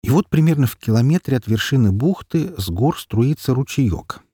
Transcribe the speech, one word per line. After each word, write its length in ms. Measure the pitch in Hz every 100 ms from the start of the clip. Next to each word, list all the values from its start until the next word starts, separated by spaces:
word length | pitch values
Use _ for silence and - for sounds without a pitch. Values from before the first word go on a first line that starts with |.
И 80 | -
вот 200 | 147 -
примерно 360 | 156 160 151 131
в 100 | -
километре 600 | - 113 123 175 - 131
от 80 | 107
вершины 460 | 110 - 135 107
бухты 680 | 95 147 190 - 165 165 180
с 100 | 95
гор 300 | 87 135 170
струится 540 | - 107 127 151 -
ручеек. 720 | 127 117 - 123 80 - - _